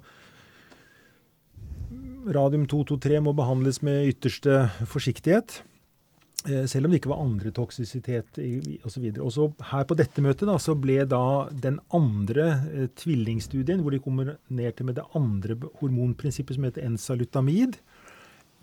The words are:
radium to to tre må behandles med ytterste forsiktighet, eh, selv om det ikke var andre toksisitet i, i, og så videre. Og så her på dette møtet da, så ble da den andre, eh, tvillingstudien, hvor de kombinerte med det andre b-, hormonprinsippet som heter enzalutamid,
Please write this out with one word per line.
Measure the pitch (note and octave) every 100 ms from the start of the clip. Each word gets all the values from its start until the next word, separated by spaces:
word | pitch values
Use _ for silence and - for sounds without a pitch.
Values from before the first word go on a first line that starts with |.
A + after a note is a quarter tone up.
| - - - - - - - - - _ _ _ _ _ _ - - - - B3 C4 C4+ A#3+
radium | C#3+ C#3 D3 C#3
to | D3
to | C#3+ C#3+
tre | C#3 D3+
må | D3+ D3
behandles | B2 C3 C3+ B2+
med | D3 C#3+ C#3+
ytterste | C3+ B2+ - C#3+ C3+ B2+ - A2+
forsiktighet, | C#3+ C3 - - G3+ - - - _ _ _ _ _ _ - -
eh, | C3+ C3
selv | C3+ D3+
om |
det | E3+
ikke | B2+
var | C#3+
andre | C#3+ G#2 G#2+
toksisitet | A2+ A#2+ - A#2 B2+ - A#2+ - -
i, | C3+ B2
i, | D3 D3+
og | A#2+
så | -
videre. | A#2 G#2+ -
Og |
så | A#2 D3+ D3+ -
her | C#3 C3+
på | D#3+
dette | C#3 -
møtet | C#3 C3+ G3+
da, | F3
så | - D3+
ble | C3 C3+ C3+
da | B2+ B2+ C#3 C#3
den | C#3+ C3 C#3+ -
andre, | F3 C#3 G#2 G2+ B2 E3 C#3+ D3+
eh, | D3 C3 -
tvillingstudien, | E3+ C#3 A2 A2+ - C3+ C3 F#3+
hvor | D3
de | C3+
kombinerte | C3+ C3 C3+ D3+ - B2+ A#2+ - B2+
med | B2
det | - E3
andre | B2+ G2+ G2+ A2+
b-, | D3 -
hormonprinsippet | C#3+ B2 B2 A#2 D3 B2+ C3 C3
som |
heter | C3 D#3 A#2+
enzalutamid, | A2+ - B2 B2 C#3 C3 F3+ B3+ G#3+ _ - - - - - _ -